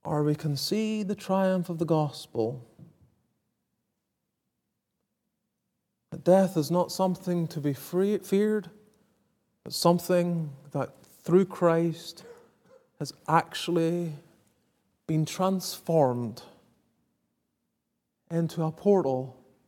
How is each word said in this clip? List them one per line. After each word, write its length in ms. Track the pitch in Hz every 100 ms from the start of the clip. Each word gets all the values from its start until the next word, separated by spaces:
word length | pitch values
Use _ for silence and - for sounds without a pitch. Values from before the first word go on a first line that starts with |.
| -
Or 160 | 151
we 120 | 151
can 200 | 151 156 139
see 460 | - 214 220 214
the 120 | 196
triumph 560 | 202 - 190 190 185 170
of 80 | 170
the 80 | 160
gospel. 760 | 160 151 - - - 113 131 - _ - _ _ _ _ _ _ _ _ _ _ _ _ _ _ _ _ _ _ _ _ _ _ _ _ _ _ _ _ _ _ _ _
That 120 | -
death 360 | - 185 190 -
is 120 | 139
not 220 | 175 180
something 560 | - 190 180 - 175 165
to 120 | -
be 120 | 143
free, 460 | 135 - 180 196 208
feared, 520 | - 196 214 214 196 - _ _ _ _ _ _ _ _
but 80 | -
something 840 | - 175 175 - 180 175 170 156 135 -
that 220 | 143 135 - - -
through 240 | - 170 190
Christ 760 | - 175 165 170 160 - - - - - _ _ - _ _
has 160 | 147 - -
actually 880 | 160 - - - 175 165 175 170 147 - _ _ _ _ _ _ _ -
been 180 | 160
transformed 1160 | 156 - 190 190 175 - - 165 139 123 120 - - - _ _ _ _ _ _ _ _ _ _ _ _ _ _ _ _ _
into 320 | 165 165 -
a 80 | 160
portal 720 | 151 202 196 147 131 131 - _ _